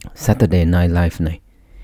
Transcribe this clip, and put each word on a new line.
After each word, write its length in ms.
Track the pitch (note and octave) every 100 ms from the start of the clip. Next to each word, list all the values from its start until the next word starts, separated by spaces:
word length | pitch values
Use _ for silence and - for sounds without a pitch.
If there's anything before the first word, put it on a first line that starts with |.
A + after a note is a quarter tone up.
| - -
Saturday 500 | - G#2+ G2+ F2 E2
Night 240 | F2 F2
Live 260 | E2+ E2+ -
này. 200 | E2+ E2 _ _ _ -